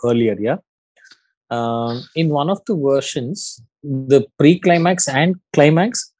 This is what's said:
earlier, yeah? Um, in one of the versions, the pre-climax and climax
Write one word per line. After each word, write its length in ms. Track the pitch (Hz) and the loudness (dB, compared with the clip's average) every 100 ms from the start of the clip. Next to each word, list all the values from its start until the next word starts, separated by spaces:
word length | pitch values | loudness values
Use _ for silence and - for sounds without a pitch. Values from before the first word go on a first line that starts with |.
earlier, 320 | 120 117 113 101 | -2 0 0 -2
yeah? 180 | 107 165 _ _ _ _ - _ _ _ - | -4 -6 _ _ _ _ -20 _ _ _ -10
Um, 520 | 120 117 117 117 120 - 160 | -6 -4 -4 -4 -8 -8 -4
in 140 | 165 | -2
one 200 | 147 151 | 0 -2
of 160 | 202 - | -4 -4
the 100 | 185 | -2
versions, 840 | 139 139 - 147 123 208 - - - _ | 0 0 -2 -8 -8 -10 -12 -16 -20 _
the 420 | 147 135 131 139 139 - | -8 -6 2 2 2 2
pre-climax 680 | 143 180 185 170 170 180 - | 2 4 2 2 2 0 0
and 280 | 131 170 185 _ | 0 0 -2 _
climax 600 | - 147 160 208 - - | 2 4 4 0 -4 -10